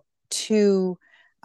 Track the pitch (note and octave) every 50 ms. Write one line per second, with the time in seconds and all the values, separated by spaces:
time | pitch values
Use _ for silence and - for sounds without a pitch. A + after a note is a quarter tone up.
0 | - _ _ _ _ _ - - - - A3 G#3+ G#3 G3+ G3 F#3+ F#3 F#3 F3+ -
1 | _ _ _ _ _ _ _ _